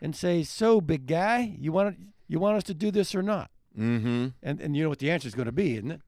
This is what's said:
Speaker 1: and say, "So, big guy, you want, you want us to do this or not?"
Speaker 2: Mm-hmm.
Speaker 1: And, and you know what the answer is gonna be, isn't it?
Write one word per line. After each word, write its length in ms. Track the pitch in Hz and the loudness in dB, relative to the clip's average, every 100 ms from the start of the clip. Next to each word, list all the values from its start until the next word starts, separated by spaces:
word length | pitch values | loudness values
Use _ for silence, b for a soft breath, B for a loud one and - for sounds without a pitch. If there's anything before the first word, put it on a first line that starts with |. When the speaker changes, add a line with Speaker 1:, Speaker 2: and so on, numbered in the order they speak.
Speaker 1:
and 140 | 156 139 | -6 -2
say, 260 | 180 175 | 2 2
"So, 380 | 151 - 220 220 | 0 2 4 4
big 260 | 156 156 131 | 4 -2 0
guy, 480 | 165 208 240 226 156 | 0 2 0 -2 -4
you 140 | 147 | -2
want, 260 | 180 202 175 196 _ - | 2 0 -2 -18 _ -4
you 120 | 160 | 0
want 180 | 202 214 | 2 2
us 80 | |
to 100 | - | -2
do 160 | 160 208 | -2 0
this 240 | 202 185 | 2 0
or 80 | 190 | 0
not?" 280 | 196 196 - - _ 104 | 0 -2 -4 -16 _ -2
Speaker 2:
Mm-hmm. 500 | 113 117 117 120 127 127 | 0 2 0 0 -2 -4
Speaker 1:
And, 180 | - 147 | -6 -4
and 160 | 156 143 | -2 0
you 60 | |
know 40 | 156 | 0
what 100 | 139 | 0
the 120 | 139 | -2
answer 180 | 170 127 | -2 -4
is 60 | |
gonna 180 | 113 120 | -4 -2
be, 220 | 139 185 110 | 0 0 0
isn't 140 | 117 | -6
it? 100 | 165 | -10